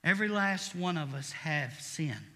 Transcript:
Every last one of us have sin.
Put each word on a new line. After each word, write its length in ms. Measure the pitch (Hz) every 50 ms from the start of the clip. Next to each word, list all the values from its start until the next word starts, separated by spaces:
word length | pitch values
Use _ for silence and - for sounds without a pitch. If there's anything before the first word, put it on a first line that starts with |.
Every 240 | - 160 190 196 214
last 480 | 214 208 208 196 196 190 185 180 - -
one 220 | 175 175 180 180
of 180 | 160 151 139 135
us 160 | 139 139 -
have 500 | - - - 160 151 147 139 120 147 -
sin. 520 | - - - - 160 147 113 107 101 - -